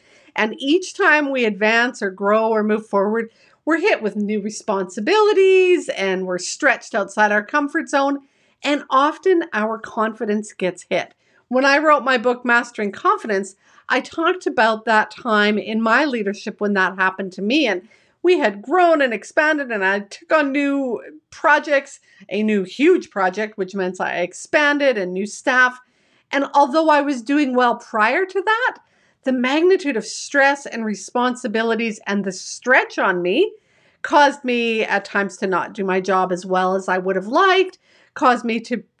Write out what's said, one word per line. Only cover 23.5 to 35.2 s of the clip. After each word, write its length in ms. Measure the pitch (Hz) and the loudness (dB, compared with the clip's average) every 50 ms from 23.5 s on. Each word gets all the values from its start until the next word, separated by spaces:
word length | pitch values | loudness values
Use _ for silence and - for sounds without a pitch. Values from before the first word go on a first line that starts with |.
| - - | -6 -6
which 160 | 185 185 202 | -8 -6 -4
meant 260 | 196 185 185 185 185 | -4 -4 -4 -4 -4
I 180 | 190 135 131 - | -6 -4 -4 -4
expanded 800 | 180 175 - - - - - 302 294 285 294 277 285 269 240 | -4 -6 -6 -10 -6 -2 0 2 2 2 2 2 0 0 0
and 160 | 208 180 180 | 0 -4 -6
new 140 | 180 185 208 | -6 -6 -6
staff. 540 | 208 - - - 294 247 254 254 247 247 - _ _ _ _ _ _ _ _ _ - | -8 -8 -6 -4 0 2 4 4 2 0 -4 _ _ _ _ _ _ _ _ _ -6
And 140 | 254 285 277 - - | -4 -4 -2 0 2
although 340 | 277 294 247 277 320 320 311 | 4 4 4 4 2 4 4
I 120 | 302 285 | 4 4
was 200 | 285 285 277 240 | 2 0 -2 -4
doing 360 | 220 277 285 302 294 262 247 | -2 0 0 2 2 2 2
well 220 | 247 247 240 226 - | 2 2 2 2 -2
prior 460 | - - - 214 214 233 262 359 381 | -6 -6 -2 0 0 2 2 0 -2
to 160 | 381 - 392 | -2 -4 -4
that, 340 | 359 440 440 466 508 466 - - _ _ _ _ _ _ _ _ - | -2 0 0 0 0 -2 -4 -6 _ _ _ _ _ _ _ _ -6
the 80 | 262 | -4
magnitude 640 | 254 254 240 254 277 320 339 370 381 370 320 285 240 | -2 0 0 0 0 2 4 4 2 2 0 -2 -4
of 100 | 214 208 | -4 -6
stress 600 | - - - - - - 285 277 277 277 285 - | -8 -10 -12 -8 -2 0 2 4 4 2 0 -4
and 180 | - - 233 226 | -10 -8 -6 -6
responsibilities 1120 | 214 196 185 - - - 247 247 247 247 247 - 220 208 220 226 226 226 226 233 226 214 - - | -6 -6 -8 -8 -6 -4 -2 -2 -2 -2 -4 -6 -4 -2 -2 0 0 0 -2 -2 -4 -6 -6 -6
and 180 | - 202 202 190 | -4 -4 -4 -4
the 60 | 196 | -4
stretch 680 | 185 - - - - - - 247 262 320 427 453 - | -8 -10 -12 -14 -14 -6 0 2 2 2 2 0 -2
on 260 | 320 247 196 185 180 | -2 0 0 0 0
me 300 | 175 180 202 294 403 440 440 - _ _ _ _ _ _ _ _ | 0 0 2 2 0 0 -2 -8 _ _ _ _ _ _ _ _
caused 420 | - - - 294 285 277 - - - | -4 2 4 4 4 4 2 0 -4
me 400 | 247 240 240 233 233 226 226 - | -4 -2 0 0 0 0 -2 -2
at 200 | - 196 202 196 | -2 -2 -4 -4
times 320 | - - 202 | -2 -2 -2